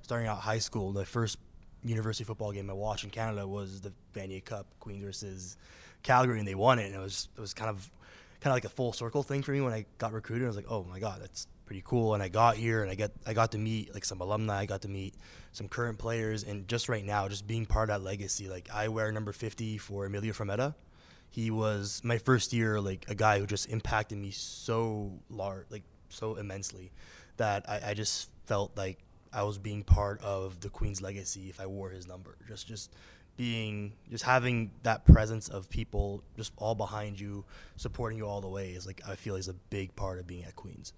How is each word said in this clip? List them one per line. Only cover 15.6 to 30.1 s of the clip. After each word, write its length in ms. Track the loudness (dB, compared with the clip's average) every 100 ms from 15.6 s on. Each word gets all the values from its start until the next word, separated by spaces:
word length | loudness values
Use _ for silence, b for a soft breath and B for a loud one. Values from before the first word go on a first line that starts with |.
| -8
current 320 | -4 -4 -2
players. 440 | -2 -2 0 -2
And 240 | -4 -8 -2
just 220 | -2 0
right 160 | -2 0
now, 220 | 0 0
just 180 | -4 -2
being 220 | -2 2
part 240 | 4 4
of 100 | 2
that 20 |
legacy, 460 | 0 -4 -4 -4 -4
like, 220 | -10 -6
I 140 | -2 0
wear 240 | 0 0
number 200 | 0 -4
fifty 460 | -4 -6 -4 -6 -6
for 300 | -6 -6 -4
Emilio 260 | -2 -4
Frometa. 400 | -2 -2 0 0 -2 -16 B B B B
He 220 | -2 0
was, 500 | 2 2 2 -2 -4
my 140 | 0 0
first 360 | 6 6 6
year, 280 | 2 2 2
like, 240 | 0 -4 -6
a 60 |
guy 240 | 4 6 6
who 80 | 2
just 240 | -2 0
impacted 480 | -2 2 0 0 -4
me 140 | -6
so 800 | -6 -8 -6 -2 0 0 -2 -6 -10 -14
lar-, 380 | -6 -4 -4 -10
like, 140 | -14 -14 -20 -18
so 280 | -8 -6 -4
immensely 540 | -6 -6 -8 -10 -16 B B B B -2
that 320 | 2 2 -2
I, 200 | -6 -4
I 40 |
just 380 | -2 -2 -2 -6 -14 -2
felt 280 | 0 0 -4
like 220 | -6 -6 -16 -20 -10
I 120 | -2
was 160 | -2 -2
being 240 | -6 -6
part 400 | 6 8 8